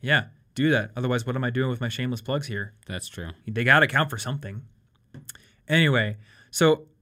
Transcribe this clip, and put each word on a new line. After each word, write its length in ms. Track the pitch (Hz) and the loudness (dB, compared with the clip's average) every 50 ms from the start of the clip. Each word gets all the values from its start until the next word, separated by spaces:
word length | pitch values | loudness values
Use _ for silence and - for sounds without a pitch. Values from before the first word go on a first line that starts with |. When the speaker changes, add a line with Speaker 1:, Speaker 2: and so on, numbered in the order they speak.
Speaker 1:
yeah, 240 | - 131 151 131 107 - - _ _ _ - | -2 0 0 0 0 -2 -10 _ _ _ -4
do 160 | - 139 156 | -2 0 2
that. 200 | 147 113 104 113 - 123 | 2 2 0 -2 -6 -4
Otherwise, 280 | 123 127 123 120 113 | -2 -2 -2 -2 -2
what 100 | 127 123 | -4 -4
am 80 | 131 127 | -2 -2
I 60 | 123 | -2
doing 200 | 120 127 131 131 | -2 -2 -2 -2
with 100 | 123 117 | -2 -4
my 60 | 123 117 | -4 -6
shameless 320 | - - 127 127 123 113 | -4 -4 -4 -4 -4 -6
plugs 260 | - - 135 143 143 143 | -6 -4 -4 -4 -4 -6
here? 260 | 107 101 101 104 - _ _ - | -6 -8 -8 -8 -12 _ _ -10
Speaker 2:
That's 200 | 92 90 - - | -10 -10 -10 -12
true. 220 | - 92 85 82 82 - _ 113 | -12 -12 -12 -12 -12 -12 _ -8
Speaker 1:
They 160 | 107 113 120 | -6 0 4
gotta 220 | 127 139 156 151 - | 6 6 6 6 4
count 220 | - 139 156 147 | 4 2 0 0
for 80 | - 104 | -2 -6
something. 440 | - 123 139 143 - 98 98 113 - - _ _ _ _ _ _ _ _ - - - - - - _ _ _ _ _ - | -6 -6 -6 -8 -8 -10 -12 -12 -14 -16 _ _ _ _ _ _ _ _ -20 -20 -20 -20 -20 -20 _ _ _ _ _ 0
Anyway, 500 | 156 165 165 147 131 120 107 107 104 104 - _ _ _ - _ | 2 4 4 4 4 4 2 0 -2 -8 -12 _ _ _ -20 _
so 380 | - - 170 160 156 - - - _ _ | -2 2 4 4 4 2 0 -8 _ _